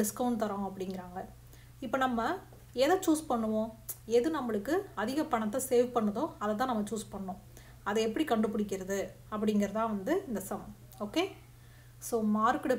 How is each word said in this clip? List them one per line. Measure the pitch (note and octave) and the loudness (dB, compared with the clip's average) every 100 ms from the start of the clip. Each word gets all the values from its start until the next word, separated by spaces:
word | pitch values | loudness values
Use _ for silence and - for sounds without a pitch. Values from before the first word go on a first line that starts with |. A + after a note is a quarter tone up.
discount | G#3 - B3 A3+ | 2 0 0 0
தரோம் | G#3+ G3+ G3 | -2 -2 -4
அப்படிங்கிறாங்க. | F#3+ F#3 F#3 F3+ F#3 - - - - - - B3+ | -4 -6 -6 -8 -10 -12 -14 -20 -20 -20 -12 -4
இப்ப | C4+ C4 | 0 0
நம்ம | A#3 A#3+ F#4+ - - - A#3+ | 0 0 -2 -8 -20 -8 2
எதை | C#4 F#4 E4+ | 4 4 4
choose | D4+ - | 2 2
பண்ணுவோம்? | A#3+ A3 G#3+ A3+ - - - - A#3 | 0 0 0 -2 -6 -14 -12 0 2
எது | D#4+ D#4 | 4 2
நம்மளுக்கு | A#3+ G#3 G#3 F4+ G4 - | 0 -2 0 0 -2 -4
அதிக | A3 C#4 D4 | -2 -2 0
பணத்தை | A#3 G#3+ C4 B3+ | 0 0 -2 2
சேவ் | B3 B3 B3 | 4 4 2
பண்ணுதோ | G#3+ G#3 D#4+ - | 0 0 -2 -2
அதை | G#3 G#3 | -2 0
தான் | B3+ | 0
நம்ம | A3 G#3 | 0 -2
choose | A3 - | -4 -8
பண்ணோம். | G3 F#3+ F#3+ - - - - G3+ | -8 -8 -10 -14 -20 -20 -10 -2
அதை | G#3+ A3 | 0 2
எப்படி | D#4+ D#4 | 2 2
கண்டுபிடிக்கிறது | A3+ G#3+ G#3+ G#3 F#3 F#3 G3 - - - | 2 2 0 -2 -4 -2 -4 -4 -10 -10
அப்படிங்கிறதா | G#3+ G#3+ G#3 G3+ G#3+ A3 | -2 2 4 2 2 0
வந்து | G#3 F#3+ F#4 F#4+ | -2 0 -2 0
இந்த | G3 - | -6 -4
sum. | G3 - - - - | -8 -8 -16 -18 -10
Okay, | G#3 D#4+ F#4 - - - - - - - - | -4 -2 -2 -4 -20 -20 -20 -20 -20 -16 -4
so | A#3 G#3+ G#3+ | 0 2 4
marked | A3+ D4 D4 | 4 4 2